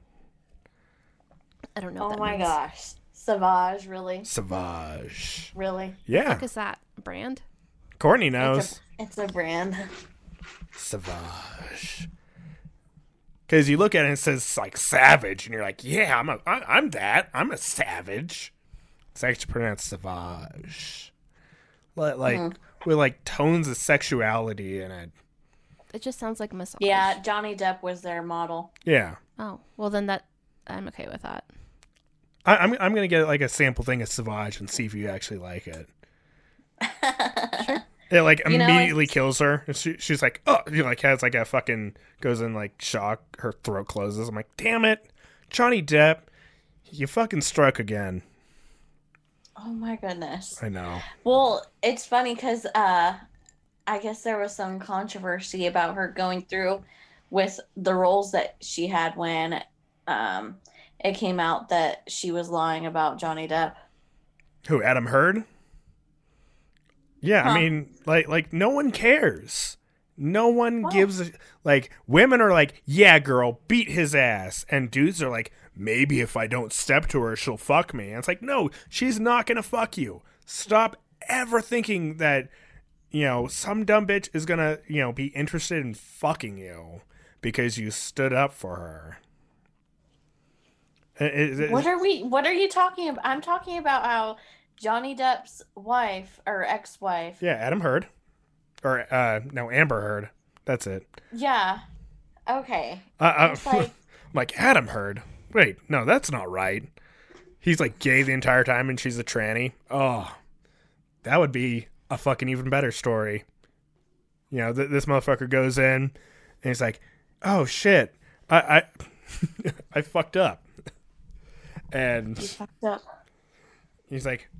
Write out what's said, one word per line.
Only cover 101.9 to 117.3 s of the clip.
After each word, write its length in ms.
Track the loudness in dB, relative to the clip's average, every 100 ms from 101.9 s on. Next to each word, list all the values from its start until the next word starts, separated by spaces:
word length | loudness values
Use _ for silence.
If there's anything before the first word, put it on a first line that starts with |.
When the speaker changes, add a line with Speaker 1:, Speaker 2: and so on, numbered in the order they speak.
| -20 -20 -20 _ _ -6
Speaker 2:
Okay. 520 | -6 -4 -6 -6 -10 -16 0
Speaker 3:
Uh, 40 |
uh, 260 | 2 6 4
Speaker 2:
It's 140 | 2 0
like 100 | 0
Speaker 3:
<laughs> 80 | 0
I'm 460 | -6 _ -20 -6
like, 240 | -4 -4 0
"Adam 300 | 4 4 2
Hurd? 340 | -4 -6 -8 -14 -20 -2
Wait, 260 | 4 4 2 -2
no, 160 | 0 4
that's 260 | 2 2
not 180 | -6 -4
right. 380 | -2 -2 -2 -8 -18 -20 _ _ -20 -20 _
He's, 220 | 0 2
like, 180 | 0 0
gay 220 | 2 4
the 80 | 4
entire 320 | 0 4 4
time 260 | 4 2 0
and 80 | -4
she's 220 | -4 -6
a 40 |
tranny. 500 | -4 -4 -2 -2 -4 -8 -6
Oh, 420 | -2 0 -2 -6 -14 _ _ _ _ _ _ _ _
that 160 | 0 2
would 100 | 2
be 360 | 0 -2 -4 -6 -16 -10
a 80 | -4
fucking 300 | 0 0 -2
even 220 | -4 -2
better 220 | 0 0
story." 500 | -2 -2 0 -2 -4 -8 _ _ _ _ _ _ _ _ _ -10
You 100 | -4
know, 120 | -2
th-, 160 | -2 0
this 160 | 0 2
motherfucker 440 | 2 2 0 2
goes 280 | 2 2 4
in 60 |
and 280 | 4 4 0 -6 -20 _ _ _
he's 160 | -4 -2
like, 220 | -2 -4 -12 _ _